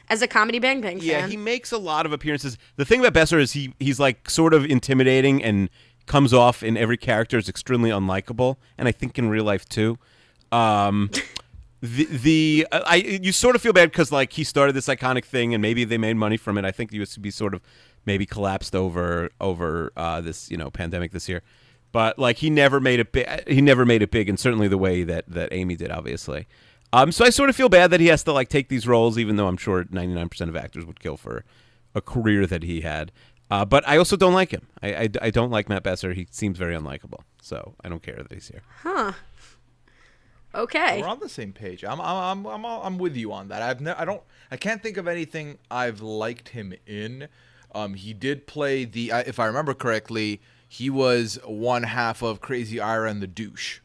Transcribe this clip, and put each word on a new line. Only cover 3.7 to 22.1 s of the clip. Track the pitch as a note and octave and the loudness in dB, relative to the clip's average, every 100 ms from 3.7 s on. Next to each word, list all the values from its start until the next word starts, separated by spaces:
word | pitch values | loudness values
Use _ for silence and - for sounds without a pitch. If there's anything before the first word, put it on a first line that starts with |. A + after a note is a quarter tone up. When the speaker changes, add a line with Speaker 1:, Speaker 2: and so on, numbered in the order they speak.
| - | -6
Speaker 2:
he's, | C3 C3 | -4 2
like, | C#3 B2+ - | 2 0 -4
sort | - E3 | 2 6
of | D#3 C#3+ | 6 6
intimidating | C3 - C3 C3 C3 C3+ C3+ | 2 2 4 6 6 4 2
and | A2+ G2+ F#2+ - _ _ | 2 0 0 -4 _ _
comes | - C#3 C#3 | 0 4 6
off | B2 A#2+ A#2+ | 8 6 4
in | A2 A2 | -2 0
every | A2+ A#2+ | 0 0
character | - A2 A2+ A#2+ | 0 0 0 0
as | G2 | -2
extremely | - - B2 A2+ | -8 -4 0 2
unlikable, | G#2 F#2+ F#2+ - A2+ B2+ C3+ _ - | 2 0 -2 -4 -2 -2 -2 _ -4
and | B2 | -2
I | |
think | A2 B2+ B2 | -2 -6 -2
in | A#2 | 0
real | G#2+ | 0
life | G#2+ G2 - | 0 -2 -4
too. | - A2 A#2 _ _ _ _ _ | -2 -2 -2 _ _ _ _ _
Um, | A#2 A2+ G#2 G2+ G2+ G2+ - - - - | 2 2 4 2 0 -2 -4 -8 -14 -18
<laughs> | - - _ | -20 -20 _
the, | A#2+ A#2+ | -8 -2
the, | D#3 D3+ C3 D#3+ D#3 D3+ D#3 | -2 2 4 4 4 2 2
uh, | D#3+ E3 | -2 2
I, | E3+ | 2
you | A3+ G3 F#3 | 2 -2 -2
sort | F#3 A#3+ A#3+ | 2 4 4
of | |
feel | A#3 | 4
bad | F#3 E3+ | 6 6
'cause, | - D3 | 4 0
like, | C#3+ C3 | 2 0
he | - | -2
started | D3+ - C#3 | -2 2 2
this | C3+ C3 | 2 -2
iconic | C3 B2+ B2+ | -2 0 -2
thing | - B2+ A#2+ | -2 -2 0
and | A#2 | 0
maybe | G#2 A#2+ | 0 0
they | A#2 A2+ | 0 0
made | A2 A2+ | 0 0
money | G#2+ A2 | 0 -2
from | - G2+ | -2 -4
it. | F#2+ | -4
I | |
think | - A2+ | -6 -8
the | G#2 | -8
U | |
S | G2+ | -10
C | - | -10
B | G2+ | -12
sort | - G#2 | -6 -6
of | F#2 - _ _ _ | -6 -14 _ _ _
maybe | - G2 G2 | -4 -2 -2
collapsed | A2 G2 G2 - | -4 -4 -4 -4
over, | F#2+ F#2 F2 F2 E2+ E2+ - | -4 -2 -2 -2 -2 -6 -4
over, | G2 E2+ E2+ D#2+ D#2+ - | -4 -4 -4 -4 -6 -6
uh, | E2 E2 | -6 -6
this, | E2+ D#2+ - | -8 -12 -10
you | F2+ | -10
know, | D2 | -10
pandemic | - E2+ F2 F2 | -8 -8 -6 -6
this | F2+ - | -8 -8
year. | F2 - _ _ _ _ | -10 -12 _ _ _ _
But, | A#2 A2+ | 0 0